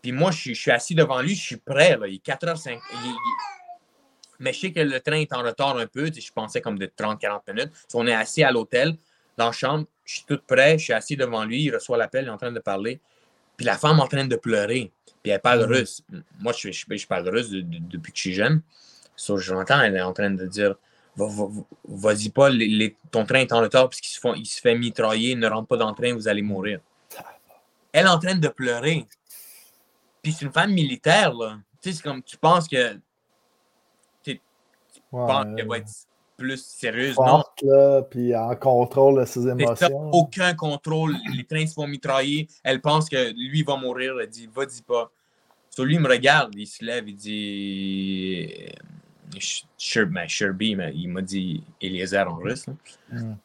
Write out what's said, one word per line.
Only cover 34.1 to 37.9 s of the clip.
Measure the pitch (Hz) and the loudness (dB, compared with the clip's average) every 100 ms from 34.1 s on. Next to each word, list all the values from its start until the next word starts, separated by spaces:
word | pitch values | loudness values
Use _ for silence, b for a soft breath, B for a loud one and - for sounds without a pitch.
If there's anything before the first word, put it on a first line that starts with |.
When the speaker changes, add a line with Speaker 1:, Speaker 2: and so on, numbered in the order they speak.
| _ | _
Speaker 1:
tu, | - 131 | -14 -14
tu | _ _ _ _ _ _ _ | _ _ _ _ _ _ _
Speaker 2:
Ouais, | 123 123 | -4 0
Speaker 1:
penses | 135 117 107 | 0 0 -6
qu'elle | 110 | -6
va | 117 | -6
Speaker 2:
euh, | |
Speaker 1:
être | 107 107 - _ _ _ | -8 -18 -20 _ _ _
plus | 131 131 | -8 -8
sérieuse, | - - 120 110 135 131 | -12 -8 -4 -2 -2 2
Speaker 2:
forte, | 127 147 151 - | 4 4 2 -4
Speaker 1:
non ? | 139 | 4
Speaker 2:
là, | 139 139 | 6 8